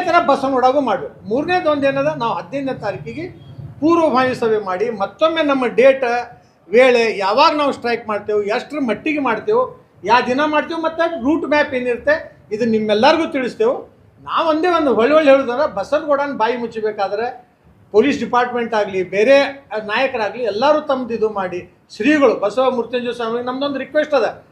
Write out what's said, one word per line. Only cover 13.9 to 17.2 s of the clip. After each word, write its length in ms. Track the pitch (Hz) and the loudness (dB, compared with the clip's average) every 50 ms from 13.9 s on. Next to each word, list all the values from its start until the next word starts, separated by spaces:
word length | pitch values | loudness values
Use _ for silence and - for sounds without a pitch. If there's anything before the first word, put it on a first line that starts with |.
| _ _ _ _ _ - 139 143 | _ _ _ _ _ -18 -10 -6
ನಾವು 160 | 170 254 330 320 311 | -4 -2 0 0 2
ಒಂದೇ 160 | 311 330 359 339 | 2 2 2 2
ಒಂದು 140 | 320 302 269 220 214 | 2 2 2 4 4
ಒಳ್ಳೆ 120 | 233 277 302 | 4 4 4
ಒಳ್ಳೆ 120 | 311 311 277 269 | 6 6 6 6
ಹೇಳೋದಂದ್ರೆ 340 | 277 262 233 240 262 311 302 302 294 | 6 4 0 -2 0 -2 -2 -2 -6
ಬಸವನಗೌಡನ 540 | 277 - 285 311 320 294 285 277 285 285 262 220 | -4 -2 -2 -2 0 0 0 0 0 -2 -2 -2
ಬಾಯಿ 140 | 220 233 254 233 233 | -2 -2 -2 -2 -6
ಮುಚ್ಚಬೇಕಾದ್ರೆ 640 | - 220 220 214 214 208 208 196 190 202 214 | -8 -6 -4 -4 -4 -4 -4 -4 -4 -4 -4